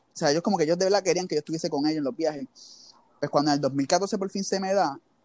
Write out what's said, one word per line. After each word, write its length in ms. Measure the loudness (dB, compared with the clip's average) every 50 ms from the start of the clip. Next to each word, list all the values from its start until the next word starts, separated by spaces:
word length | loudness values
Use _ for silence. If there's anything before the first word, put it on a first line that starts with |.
| _ _ -6
sea, 180 | 0 2 2
ellos 100 | 2 2
como 160 | 2 0 0
que 60 | 2 2
ellos 120 | 2 2
de 80 | 2 4
verdad 180 | 4 2 2 2
querían 240 | 2 0 0 0
que 80 | 0 -2
yo 40 | -2
estuviese 300 | -2 -2 -4 -4 -4 -2
con 160 | -2 0 0
ellos 140 | 0 0 0
en 40 | -2
los 120 | -4 -2
viajes. 320 | -2 -2 -2 -2 -4 -8 -12 _ -18 -20 -20 -20 -20 -20 -20 -20 _ _ _ _ _
Pues 100 | -4 0
cuando 220 | 0 2 2 2
en 40 | 2
el 60 | 2
dos 120 | 0 0 0
mil 140 | -2 0
catorce 300 | 0 0 0 0 -2 -2
por 120 | -4 -4 -4
fin 140 | -4 -6 -4
se 160 | -2 -2 -2
me 140 | -2 0 2
da, 260 | 2 0 0 -2 -8 -14 _ _ _